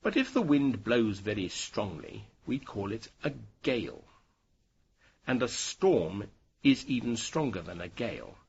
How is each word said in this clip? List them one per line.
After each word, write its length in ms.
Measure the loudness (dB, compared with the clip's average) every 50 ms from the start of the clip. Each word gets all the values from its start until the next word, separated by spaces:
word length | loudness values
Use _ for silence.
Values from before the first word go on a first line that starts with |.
But 160 | _ 2 2 2
if 160 | 2 4 2
the 80 | 2
wind 420 | 4 6 6 6 6 4 0 0 0
blows 360 | 2 4 4 4 4 2 -2
very 280 | -2 -2 -2 0 -2 -4
strongly, 760 | -4 -6 -8 -6 -4 -4 -2 -2 -4 -8 -12 -12 -14 -14 -16 -16 _ _ _
we 140 | -4 -4 -4
call 320 | -4 -6 -6 -4 -4 -4
it 160 | -4 -6 -8 -14 _ _ -6
a 80 | -6 -6 -6 -16 -18 _ _ _
gale. 400 | 0 0 0 -2 -6 -10 -14 -18 _ _ _ _ _ _ _ _ _ _ _ _ _ _ _ _ _ _ _ _ _ _ _ _
And 160 | -2 0 0
a 60 | 0 0
storm 800 | -2 -4 -6 -6 -4 _ 4 4 6 6 4 0 -2 -6 -6 -8 -12 _ _ _ _ _
is 240 | _ 4 4 4 2 -2
even 280 | -2 -2 0 -2 -2
stronger 460 | -2 -4 -4 -2 -2 -2 0 -2 -4
than 180 | -6 -8 -10 -10
a 80 | -10 -10
gale 480 | -6 -6 -4 -4 -4 -8 -10 -14 -16 -20 _